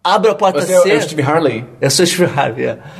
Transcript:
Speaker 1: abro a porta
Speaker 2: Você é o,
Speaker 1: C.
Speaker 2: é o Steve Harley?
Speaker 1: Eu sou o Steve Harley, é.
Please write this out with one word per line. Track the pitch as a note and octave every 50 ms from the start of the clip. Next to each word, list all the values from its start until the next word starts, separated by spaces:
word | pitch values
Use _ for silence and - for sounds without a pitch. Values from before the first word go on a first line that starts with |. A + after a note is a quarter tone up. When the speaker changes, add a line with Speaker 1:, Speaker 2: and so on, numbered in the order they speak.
Speaker 1:
abro | - F3 G3 G#3+ F#3+ -
a | D3+
porta | - G#3 F#3+ F3+ C#3+
Speaker 2:
Você | - -
é | F#3 F3+
o, |
Speaker 1:
C. | - F#3+
Speaker 2:
é | G#3+
o | A3
Steve | G3 D3+ D#3+ D3+
Harley? | C3 C3 D#3 E3 D#3+ C3 A2+ A2 B2 - - -
Speaker 1:
Eu | C#3 C#3
sou | - -
o | F3+ F3
Steve | - F3+ F3+ D3+ -
Harley, | C#3+ C#3 B2+ A2 B2+ B2+
é. | A#2+ A2+ - - - -